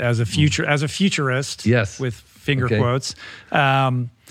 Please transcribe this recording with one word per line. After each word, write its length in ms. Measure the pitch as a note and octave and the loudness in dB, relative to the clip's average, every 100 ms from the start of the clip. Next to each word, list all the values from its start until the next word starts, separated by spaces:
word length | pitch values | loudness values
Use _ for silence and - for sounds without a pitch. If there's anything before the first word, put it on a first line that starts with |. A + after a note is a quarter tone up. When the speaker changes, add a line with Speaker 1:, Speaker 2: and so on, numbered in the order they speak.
Speaker 1:
as 180 | A#2+ A#2 | 0 0
a 60 | A2 | 0
future, 380 | - D3+ - | 2 2 2
Speaker 2:
Mm. 40 | D3 | 0
Speaker 1:
as 140 | D3 | 0
a 60 | D3 | -2
futurist, 760 | - F#3+ - C3+ B2+ C#3 - G#2 | 0 0 0 -2 -2 -4 -4 2
Speaker 2:
Yes. 320 | A#2+ G#2 - | 2 0 -4
Speaker 1:
with 140 | C3 | -8
finger 500 | - - - - C#3 B2+ | -8 -16 -12 -4 -2 0
Speaker 2:
Okay. 120 | A2 | 2
Speaker 1:
quotes, 360 | A#2+ C3 - - - - - | 2 0 -4 -12 -18 -20 -4
um, 580 | - C#3 C3+ C3+ B2+ A#2+ _ - | 0 2 2 2 0 -4 _ -20